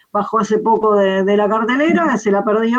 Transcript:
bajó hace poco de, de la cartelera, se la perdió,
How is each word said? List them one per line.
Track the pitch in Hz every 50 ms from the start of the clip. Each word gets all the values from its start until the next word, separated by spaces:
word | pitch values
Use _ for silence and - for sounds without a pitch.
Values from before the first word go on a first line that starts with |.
| _ _
bajó | - 208 202 - - 220
hace | 214 - 220 -
poco | - 220 226 214 214 214 208
de, | 202 196 190 190 190 190
de | 196 208
la | 208 208 208
cartelera, | 220 220 214 214 247 269 302 330 330 349 339 302 247 202
se | - 214
la | 196 202 202
perdió, | 220 208 220 226 226 240